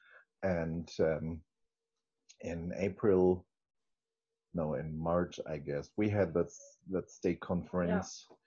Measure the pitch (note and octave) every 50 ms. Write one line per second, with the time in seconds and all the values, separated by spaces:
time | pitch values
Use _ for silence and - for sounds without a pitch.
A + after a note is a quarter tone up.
0 | _ - - - - _ _ _ - G2 F2+ E2+ E2 D#2+ D#2+ E2+ E2 - - -
1 | F#2 D#2+ D#2+ D2+ D#2 D#2+ E2 D#2+ - _ _ _ _ _ _ _ _ _ _ _
2 | _ _ _ _ _ - - - - E2 E2 E2+ E2 F2 F#2 - F#2 G2+ G2 -
3 | - A2 F#2+ F#2 F2+ F#2 F#2 F2+ - _ _ _ _ _ _ _ _ _ _ _
4 | _ _ _ _ _ _ _ _ _ _ - F2 D#2+ D#2 D2 C2+ D2 D#2 D#2 D#2
5 | D#2+ E2+ E2+ F2 F2+ F2 - - - - D#2 D2 C#2+ C#2+ C#2+ C#2+ C#2+ - _ -
6 | G#2+ A2 G#2 G#2 F#2+ E2+ D#2 F2 E2+ - - - - - - _ _ F2+ F#2+ F2+
7 | E2+ - - - - F#2+ E2+ - - - F#2 F2 D#2+ - - F2+ F2 F2 F2+ F#2
8 | F#2 - - - - - - - _